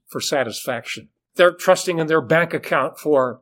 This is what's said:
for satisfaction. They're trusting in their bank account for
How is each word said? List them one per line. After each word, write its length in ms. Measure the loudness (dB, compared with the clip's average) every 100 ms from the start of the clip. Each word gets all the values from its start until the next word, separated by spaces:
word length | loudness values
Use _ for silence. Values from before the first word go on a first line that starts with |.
| -14
for 140 | -10
satisfaction. 880 | -4 -2 -2 -6 -8 -8 -8 -14 -16 _ _ 2
They're 160 | 2
trusting 460 | 4 2 2 0 -2
in 80 | 0
their 160 | 0
bank 320 | 2 2 0
account 460 | -4 -2 -2 -2 -4
for 420 | 0 2 2 -4